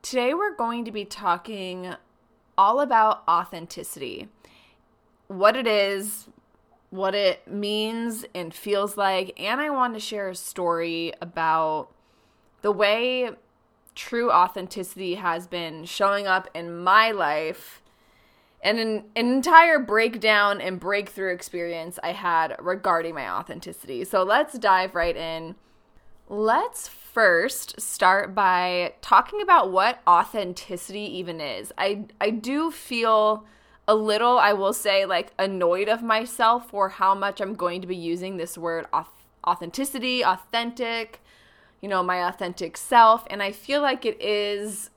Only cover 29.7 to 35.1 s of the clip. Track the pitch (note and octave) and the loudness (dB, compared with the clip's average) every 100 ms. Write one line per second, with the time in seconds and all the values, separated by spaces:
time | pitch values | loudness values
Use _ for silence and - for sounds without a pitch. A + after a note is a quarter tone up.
29.7 | F#3 G#3 A#3+ - E3+ G3 A3+ F#3 F3+ - | 2 2 2 4 4 4 -4 -6 -8 -10
30.7 | F3+ - G3 G#3 F#3 F3 E3 D3 G2 - | -12 -10 -10 -8 -8 -8 -8 -8 -8 -10
31.7 | - G3 G3+ G#3 _ G#3 A3+ A3+ C#4 E4 | -4 -2 -2 -8 _ -2 -2 -4 -4 -4
32.7 | - - A#3+ A3+ A3 G#3+ G#3+ G#3+ _ _ | -6 -8 -2 2 4 4 0 -6 _ _
33.7 | _ - A3 G#3+ G#3 A#3+ B3 G3+ G#3 G3 | _ 2 2 4 2 4 6 4 4 0
34.7 | - G#3 G3 F#3+ | 0 2 2 2